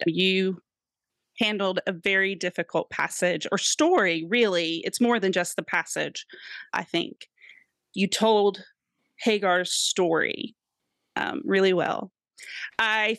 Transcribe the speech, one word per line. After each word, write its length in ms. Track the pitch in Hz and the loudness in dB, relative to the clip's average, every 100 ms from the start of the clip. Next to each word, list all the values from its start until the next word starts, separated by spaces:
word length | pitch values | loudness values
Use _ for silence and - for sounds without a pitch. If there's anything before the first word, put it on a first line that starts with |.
| 170 | 0
You 560 | 165 190 190 190 180 _ _ _ _ _ _ _ - | 2 2 2 0 -2 _ _ _ _ _ _ _ -4
handled 400 | 214 208 196 185 - | -2 0 0 0 -4
a 60 | |
very 420 | 180 202 190 196 190 | -4 0 2 0 -2
difficult 540 | 180 - 170 175 - | -4 -4 -2 -4 -4
passage 580 | - 170 - 180 175 - | -4 -4 0 -2 0 -2
or 60 | 196 | -2
story, 680 | - - 311 359 190 165 165 | 0 2 4 4 4 0 0
really. 540 | 240 220 180 165 165 175 | 2 4 2 0 -2 -4
It's 140 | - | 0
more 200 | 233 233 | 2 2
than 120 | 190 | 2
just 240 | 185 175 - | 0 -2 -4
the 80 | |
passage, 640 | 175 180 - - 151 - - - - - - | -2 -2 -2 -4 -6 -8 -14 -18 -18 -18 -8
I 100 | - | -8
think. 440 | 180 170 - - - _ - - _ _ _ | -4 -4 -4 -10 -20 _ -20 -20 _ _ _
You 140 | - 196 | -2 -2
told 560 | - 220 214 202 196 - _ _ _ _ - | 2 4 4 4 0 -8 _ _ _ _ -4
Hagar's 500 | - 214 190 180 180 | 0 2 2 2 0
story, 840 | - - - 175 160 - - - - _ _ _ _ _ - | -2 -2 0 2 2 0 -4 -10 -12 _ _ _ _ _ -6
um, 260 | - - - | -4 -4 0
really 280 | 190 190 | 2 4
well. 380 | 180 151 - 190 _ _ - - - - - | 2 0 -4 -8 _ _ -20 -16 -14 -8 -2
I 400 | 226 220 214 | 0 2 0